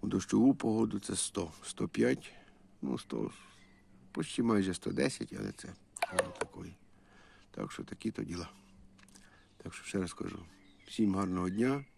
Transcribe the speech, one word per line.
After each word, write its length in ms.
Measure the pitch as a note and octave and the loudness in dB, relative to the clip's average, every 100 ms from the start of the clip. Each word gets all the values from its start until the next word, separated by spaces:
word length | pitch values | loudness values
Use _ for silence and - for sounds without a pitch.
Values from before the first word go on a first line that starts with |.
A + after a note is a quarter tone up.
У 60 | G#2 | 0
дощову 480 | F#2+ - G#2 B2+ - | -2 2 6 6 6
погоду 440 | A#2 A2 A2+ G2+ | 2 2 2 0
це 160 | - F#2+ | -4 -4
сто, 360 | - - E2+ - | -2 -2 -4 -8
сто 240 | - - G#2 | -14 -4 -2
п'ять, 460 | A2 A#2 C3+ - - - - - - | 4 4 4 -2 -18 -20 -20 -20 -8
ну, 160 | C2+ B1 | -4 -4
сто, 340 | - A1+ G#1+ - - - - - - - - | -4 -4 -4 -6 -20 -20 -20 -20 -20 -20 -10
почти 320 | - D#3 - | -6 -4 2
майже 300 | A#2 G#2+ F#2+ | 4 4 4
сто 180 | F2 - | 0 -2
десять, 420 | - C3+ - - - | 0 0 0 -8 -6
але 120 | G1+ | -6
це, 220 | - - - - - | -6 -12 -16 -18 -6
кажу, 320 | - - - - | -2 0 0 -4
такої. 360 | - F#2 - - - - - - - - - | -8 -8 -14 -14 -20 -20 -20 -20 -20 -20 -18
Так 200 | - - | -8 -8
що 120 | - | -8
такі 280 | - - A2 | -10 -6 -4
то 120 | - | -4
діла. 260 | G#2 F2 F#2 - - - - - - - - - - _ | -6 -6 -8 -12 -20 -20 -20 -20 -20 -20 -20 -20 -20 _
Так 160 | - | -14
що 100 | - | -12
ще 160 | - G2+ | -4 -2
раз 140 | F2+ | -2
кажу, 260 | - F#2+ - E2+ - - - - | -4 -6 -8 -14 -20 -20 -20 -12
всім 280 | - G#2+ F#2+ | 2 4 4
гарного 340 | F#2+ F#2 F2+ | 2 2 0
дня 360 | G2 B2 C#3 C#3 | 2 2 2 -4